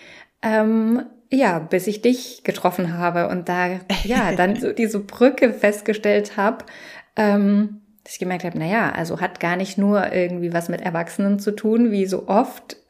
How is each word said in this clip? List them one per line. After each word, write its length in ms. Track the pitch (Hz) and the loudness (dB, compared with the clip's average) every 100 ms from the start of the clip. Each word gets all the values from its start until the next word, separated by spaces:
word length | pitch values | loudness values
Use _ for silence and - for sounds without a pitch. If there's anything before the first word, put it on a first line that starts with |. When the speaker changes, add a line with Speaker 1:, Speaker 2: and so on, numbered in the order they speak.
| - - - _ | -20 -20 -20 _
Speaker 1:
Ähm, 640 | 220 220 214 226 220 247 - - _ | -2 2 2 2 2 0 -2 -14 _
ja, 280 | 269 226 165 | 2 2 2
bis 260 | 160 185 202 | 0 0 0
ich 160 | 208 | 0
dich 400 | 240 254 - - | 2 2 -2 -8
getroffen 500 | - - 180 185 170 170 | -6 -2 -2 0 -4 -2
habe 300 | 175 170 - | -2 0 0
und 200 | 180 170 | -2 -2
da, 300 | 180 180 185 185 196 | -2 -2 -4 -4 -4
ja, 300 | 196 254 196 | 0 0 0
Speaker 2:
<laughs> 40 | 185 | 2
Speaker 1:
dann 200 | 180 233 | 2 2
so 160 | - | -2
diese 260 | 214 220 208 | 0 -2 -2
Brücke 540 | - - 254 277 247 | -8 4 4 6 2
festgestellt 840 | 208 208 208 - 214 208 208 208 - | 4 0 2 -2 -2 2 2 0 -2
hab, 320 | 202 254 - - - - - | -2 -2 -10 -20 -20 -20 -10
ähm, 680 | - 208 202 202 202 208 - _ _ | 0 2 4 4 2 2 -4 _ _
dass 120 | - | -20
ich 40 | - | -8
gemerkt 240 | 180 180 | -6 -4
hab, 140 | 175 160 | -4 -4
na 100 | 160 | 0
ja, 240 | 226 175 | 0 0
also 300 | - 165 170 | -2 -6 -4
hat 180 | 180 - | -6 -4
gar 160 | 175 | -2
nicht 240 | 180 190 - | -2 -2 0
nur 340 | 202 208 180 | 2 2 2
irgendwie 400 | 185 175 175 175 | 0 0 -2 -2
was 160 | 170 170 | -2 -4
mit 120 | 175 | -4
Erwachsenen 580 | 185 170 170 - 196 202 | -4 -4 -4 -2 0 0
zu 140 | 208 | -2
tun, 400 | 208 214 226 240 | -2 0 2 2
wie 140 | 202 190 | 2 0
so 200 | 185 - | -2 0
oft, 500 | 196 277 - - - | 2 2 -4 -18 -20